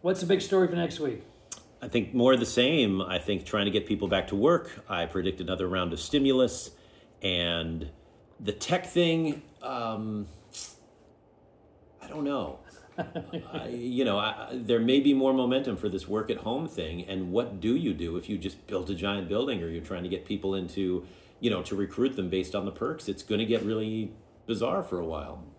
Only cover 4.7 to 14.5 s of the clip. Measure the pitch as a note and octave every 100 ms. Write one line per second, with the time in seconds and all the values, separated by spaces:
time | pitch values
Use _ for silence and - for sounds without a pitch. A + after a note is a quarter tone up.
4.7 | - - F2+ E2+ F#2+ F#2+ - F2+ F2+ F#2
5.7 | F#2 F2 D#2+ - D3 C3+ B2+ B2 - -
6.7 | - - - - - G2 F2+ E2+ E2+ E2
7.7 | E2 D#2 - - - - - G3+ G3+ -
8.7 | C4 - F3 E3+ E3 D#3+ C#3+ - - -
9.7 | B2+ A2+ A2 A2 G#2+ G2+ - - - -
10.7 | - - _ - _ _ _ - _ _
11.7 | - - - - D#3 C#3+ C#3 E2 C2+ -
12.7 | - - - E3+ E3 - E3 - - -
13.7 | A#2+ A#2+ B2 B2 G2+ G#2+ - -